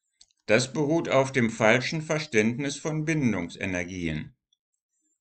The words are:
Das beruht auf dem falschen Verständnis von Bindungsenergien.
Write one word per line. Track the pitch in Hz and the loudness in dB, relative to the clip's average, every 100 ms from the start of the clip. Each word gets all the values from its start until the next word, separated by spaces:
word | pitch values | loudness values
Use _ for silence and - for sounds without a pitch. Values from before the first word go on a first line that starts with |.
| _ _ _ _ - | _ _ _ _ 2
Das | 110 127 | 2 2
beruht | 160 147 165 90 | -2 0 0 2
auf | 131 127 | 2 2
dem | 131 113 | 2 0
falschen | - 110 127 127 160 | 4 4 4 2 -6
Verständnis | 156 151 - 110 107 120 143 147 | -4 -4 0 2 2 0 -6 -4
von | 160 156 151 | -6 -4 -2
Bindungsenergien. | 156 123 95 87 - 98 90 87 92 82 78 - _ _ _ _ _ _ _ _ _ | 0 0 0 -4 -6 -4 -4 -4 -4 -4 -4 -8 _ _ _ _ _ _ _ _ _